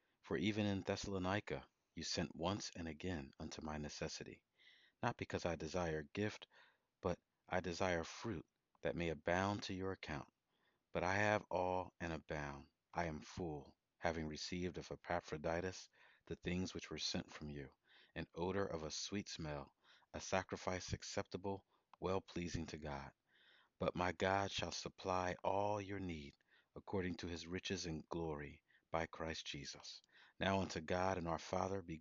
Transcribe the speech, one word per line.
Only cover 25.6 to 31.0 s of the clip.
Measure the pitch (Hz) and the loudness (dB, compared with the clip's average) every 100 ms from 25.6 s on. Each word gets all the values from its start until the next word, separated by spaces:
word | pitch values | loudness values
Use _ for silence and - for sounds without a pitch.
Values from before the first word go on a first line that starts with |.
| 104 104 | 4 2
your | 95 101 | 0 -2
need | 92 80 71 - _ - _ - | -2 -4 -6 -14 _ -20 _ -14
according | - 98 90 82 | -2 0 2 0
to | 87 | -4
his | 85 82 | -4 -4
riches | 92 - 92 85 | -4 0 -2 0
and | 78 - | -4 -2
glory | 85 82 73 73 78 _ _ _ | -2 0 -2 -6 -12 _ _ _
by | 80 82 | -2 0
Christ | - 82 80 - | -2 -2 -2 -6
Jesus. | 71 69 76 - - - - - - | -6 -8 -10 -12 -14 -18 -20 -16 0
Now | 92 98 | 4 4
unto | 87 87 | 2 0
God | 78 90 | 2 4